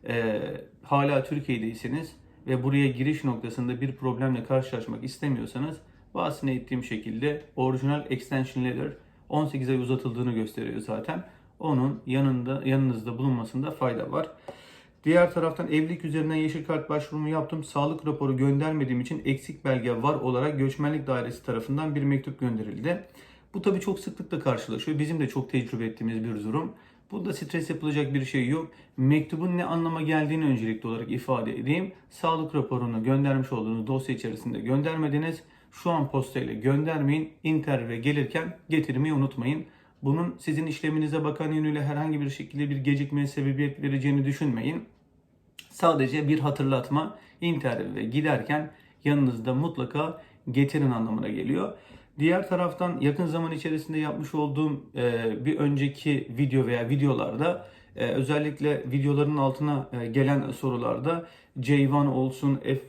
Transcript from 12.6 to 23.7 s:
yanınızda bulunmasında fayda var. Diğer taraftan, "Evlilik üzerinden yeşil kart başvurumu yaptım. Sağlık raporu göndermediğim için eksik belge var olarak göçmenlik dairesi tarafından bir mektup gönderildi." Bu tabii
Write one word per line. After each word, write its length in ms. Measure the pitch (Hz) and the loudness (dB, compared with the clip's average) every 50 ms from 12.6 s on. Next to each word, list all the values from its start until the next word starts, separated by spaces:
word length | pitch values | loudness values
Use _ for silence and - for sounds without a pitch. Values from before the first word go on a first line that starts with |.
| - | 0
yanınızda 540 | 131 135 135 135 131 120 110 107 120 117 123 | 2 4 4 4 4 2 0 -4 -6 -4 0
bulunmasında 520 | 131 139 127 117 110 113 - 127 139 156 | 0 2 2 0 -2 -4 -4 -4 -4 -4
fayda 420 | 151 - - 123 117 113 - - | -2 -2 -2 0 0 -2 -4 -2
var. 180 | 131 156 - - - - - - - - - - - - - - _ _ - | -2 -2 -2 -4 -8 -16 -16 -16 -16 -16 -18 -20 -20 -20 -20 -20 _ _ 2
Diğer 280 | 156 165 175 175 175 - | 6 6 8 6 6 4
taraftan, 320 | 170 165 160 156 - 170 | 2 0 0 0 -2 -2
"Evlilik 380 | - 151 156 156 160 175 165 - | 0 2 2 2 2 -2 -4 -4
üzerinden 300 | 156 147 160 151 156 160 | -2 -2 0 0 0 2
yeşil 300 | 156 156 151 156 160 156 | 0 0 0 -2 -4 -4
kart 260 | - 160 156 156 - | -2 -2 -2 -2 -2
başvurumu 380 | 151 151 147 - 151 151 151 151 | -2 -2 -2 -4 -4 -4 -2 0
yaptım. 360 | 160 156 156 - 160 156 143 | 0 0 -2 -2 -4 -6 -6
Sağlık 420 | - - 147 143 151 160 160 - | -4 -2 0 0 0 0 -2 -2
raporu 300 | 151 139 - 143 135 131 | -4 -2 0 0 0 2
göndermediğim 640 | 127 135 139 139 139 156 156 156 151 135 127 127 123 | 4 4 4 4 4 2 2 0 0 0 0 0 0
için 220 | 123 - 156 - - | -2 -2 -4 -4 -2
eksik 400 | 135 135 135 - - 143 - - | -2 -2 -2 -4 -10 -10 -4 0
belge 380 | 139 131 123 113 123 120 113 | 0 0 2 2 0 0 2
var 120 | 117 147 151 | 2 0 0
olarak 440 | 135 - 127 123 123 139 151 147 135 | 0 0 0 0 0 0 0 0 0
göçmenlik 480 | 135 135 135 - 147 147 156 151 139 | 0 0 0 0 0 0 0 -2 -2
dairesi 380 | 135 127 123 120 120 117 - - | -2 -2 -2 -2 -6 -8 -8 -6
tarafından 500 | - 117 113 110 - 135 147 156 156 143 | -4 -4 -4 -2 -2 -2 -2 -2 -2 -2
bir 80 | 143 | 0
mektup 380 | 139 139 139 135 135 147 139 - | 2 2 2 0 0 -4 -6 -4
gönderildi." 640 | 135 123 113 110 107 104 - - 113 165 175 180 - - - - - - - - - _ - | -2 -2 -2 -2 -4 -6 -6 -4 -2 -2 -2 -2 -6 -12 -20 -20 -20 -20 -20 -20 -16 _ -6
Bu 80 | 196 | -2
tabii 180 | - 202 | 2 2